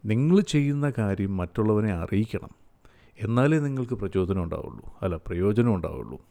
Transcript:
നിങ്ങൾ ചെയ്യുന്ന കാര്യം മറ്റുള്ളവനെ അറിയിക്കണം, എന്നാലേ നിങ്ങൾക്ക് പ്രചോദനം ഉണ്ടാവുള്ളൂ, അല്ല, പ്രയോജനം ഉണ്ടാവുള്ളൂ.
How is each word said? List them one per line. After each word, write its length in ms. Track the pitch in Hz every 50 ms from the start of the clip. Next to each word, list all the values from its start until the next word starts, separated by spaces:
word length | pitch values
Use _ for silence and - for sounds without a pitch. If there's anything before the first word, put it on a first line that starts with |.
| -
നിങ്ങൾ 360 | 107 107 117 135 160 180 202
ചെയ്യുന്ന 500 | 190 - - 147 143 143 143 143 143 143 131
കാര്യം 400 | - 107 101 98 98 98 98 98
മറ്റുള്ളവനെ 560 | 92 90 87 - - 107 107 107 104 107 110 95
അറിയിക്കണം, 720 | 85 85 - - 98 113 - - 95 - - - _ - - _ _ _ - _ - - - _ -
എന്നാലേ 400 | 107 107 113 127 131 147 156 156
നിങ്ങൾക്ക് 340 | 147 143 135 131 123 117 123
പ്രചോദനം 500 | 101 104 92 - 95 92 87 98 92 85
ഉണ്ടാവുള്ളൂ, 540 | 82 - - - - 58 - - - - -
അല്ല, 160 | - 95 85
പ്രയോജനം 580 | 80 - - 90 87 92 101 107 113 120 120 104
ഉണ്ടാവുള്ളൂ. 460 | 90 80 - - 65 55 55 - - - _